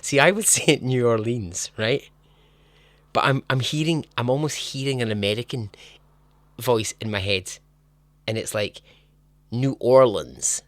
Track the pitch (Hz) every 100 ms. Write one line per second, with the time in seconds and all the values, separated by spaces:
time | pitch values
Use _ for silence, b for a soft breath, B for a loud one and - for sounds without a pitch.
0 | - 139 147 202 214 - - 147 123 127
1 | 120 113 110 123 92 92 - - 110 139
2 | - _ _ b b b b b b b
3 | b - - 135 - 131 120 151 156 165
4 | 123 - 120 135 156 - - 139 135 131
5 | 117 107 101 107 120 131 107 B B B
6 | _ _ _ _ _ - 120 120 110 -
7 | 110 104 98 98 92 - _ _ _ _
8 | _ _ - 110 - 110 104 - b b
9 | b b _ _ _ 113 135 131 117 131
10 | 131 98 67 64 - -